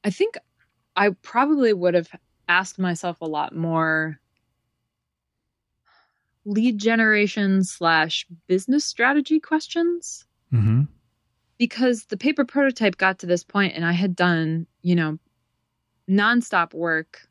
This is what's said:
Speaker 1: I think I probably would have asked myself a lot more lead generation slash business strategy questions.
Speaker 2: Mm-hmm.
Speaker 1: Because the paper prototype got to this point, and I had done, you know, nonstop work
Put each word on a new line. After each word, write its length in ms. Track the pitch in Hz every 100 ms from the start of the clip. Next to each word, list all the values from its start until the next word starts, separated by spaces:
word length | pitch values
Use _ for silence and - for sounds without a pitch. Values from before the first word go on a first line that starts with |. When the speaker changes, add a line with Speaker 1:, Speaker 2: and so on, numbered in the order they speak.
Speaker 1:
I 60 | 214
think 260 | - 427 - _ _ _ _ _ -
I 140 | 202 185
probably 520 | - 233 285 294 240
would 200 | 196 180
have 160 | 175 170 - _ _ -
asked 320 | 175 190 -
myself 420 | 185 165 175 165
a 40 | 160
lot 260 | 151 147 160
more 640 | 165 160 160 160 160 147 _ _ _ _ _ _ _ _ _ _ _ _ _ _ _ _ _ _ _ _ _ _ 208
lead 320 | 208 240 208
generation 840 | 214 226 220 214 208 220 202 190
slash 640 | 185 - 165 160 160 - - 170 -
business 380 | 185 190 285 -
strategy 540 | - 240 285 269 311
questions. 880 | - 311 - 339 339 349 - - _ _ _
Speaker 2:
Mm-hmm. 300 | 117 107 117 147 _ _ _ _ _ _ _
Speaker 1:
Because 480 | 240 226 254 233 -
the 120 | 196
paper 280 | 262 311 247
prototype 520 | 285 277 247 208 -
got 220 | 190 190
to 60 | 175
this 180 | 175
point, 300 | - 202 196 -
and 100 | 170
I 60 |
had 240 | 175 196 180
done, 500 | 180 165 160 165 165 _
you 140 | 175 175
know, 240 | 160 156 _ _ _ _ _ _ _ _ -
nonstop 640 | 196 214 240 233 190 165
work 540 | 160 170 160 160 - _